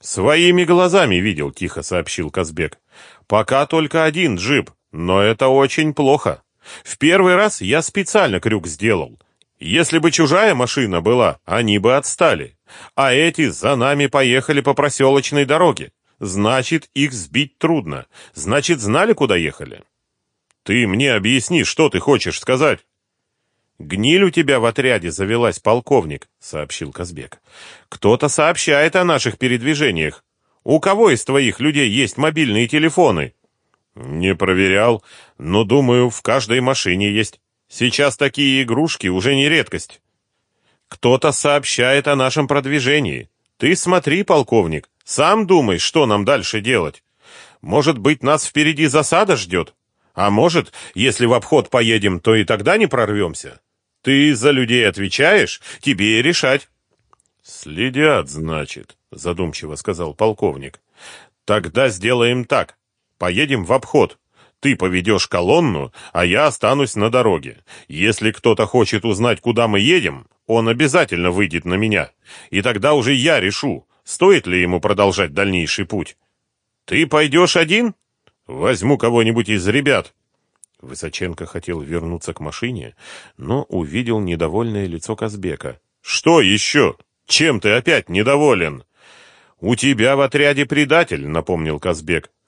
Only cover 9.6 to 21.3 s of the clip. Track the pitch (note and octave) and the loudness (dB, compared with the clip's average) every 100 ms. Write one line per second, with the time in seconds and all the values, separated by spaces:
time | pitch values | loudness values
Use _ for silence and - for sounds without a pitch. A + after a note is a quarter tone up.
9.6 | D#2 C#3 E3 E3 D#3+ D#3 D3 F3 G#3+ C3+ | -2 0 0 0 0 2 2 4 2 2
10.6 | A#2+ C#3+ A2 F2 F#2+ B2 G2 - - G#2 | -2 -2 -2 0 0 2 2 -2 -4 -2
11.6 | A2+ G#2 A2 C3+ - - E3 - - _ | 0 2 2 2 -2 0 0 0 -6 _
12.6 | _ - - - C3+ B2+ E3 D#3 C#3+ - | _ -20 -10 -2 2 2 2 0 -2 -2
13.6 | A2 C3+ C3 C#3+ C#3+ C#3+ C3 B2+ C3+ C#3 | -2 0 0 0 0 2 2 2 0 0
14.6 | B2+ C#3 C#3+ - C3+ C#3 - D3 C3+ D3+ | 0 0 0 2 2 2 0 -2 0 2
15.6 | F3 G2+ B1+ _ _ _ G2+ G2 G#2 C3 | 2 0 -8 _ _ _ -8 -2 0 0
16.6 | A#2+ D#3+ - C3+ C#3+ B2 E2 - D3 _ | -2 -4 -4 -4 -4 -4 -6 -4 -4 _
17.6 | - D#3+ E2 C2+ - - - - D#2+ C#3+ | -2 -2 -4 -10 -14 -20 -20 -12 -2 -2
18.6 | C#3+ D3+ G2+ C3+ A3 - B2+ F2+ D2+ - | 0 -2 0 0 2 2 0 0 -2 -8
19.6 | - G1+ _ _ _ _ _ _ _ _ | -14 -18 _ _ _ _ _ _ _ _
20.6 | - A#2 A2 G2+ C#3 A2 G2+ | -2 0 0 0 0 0 0